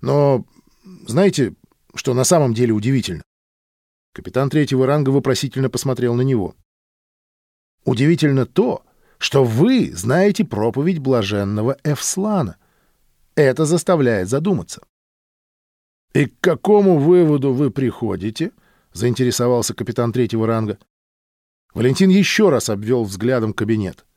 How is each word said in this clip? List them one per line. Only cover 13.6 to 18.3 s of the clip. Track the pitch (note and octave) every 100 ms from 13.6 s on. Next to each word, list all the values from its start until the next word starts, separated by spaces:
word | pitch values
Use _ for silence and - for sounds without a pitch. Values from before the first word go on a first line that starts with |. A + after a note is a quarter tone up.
| D#3
заставляет | E3+ - F3 B2+ A2 F#2
задуматься». | C3 E3+ E3 E2+ - _ _ _ _ _ _ _ _ _ _ _ _ _
«И | - C3+
к | _
какому | F3+ D#3+ - G#3 G3+ E3+
выводу | C#3 F3+ E3 D3 C3+
вы | B2+ C#3+
приходите?» | B2 C3 - A2+ F#2 G2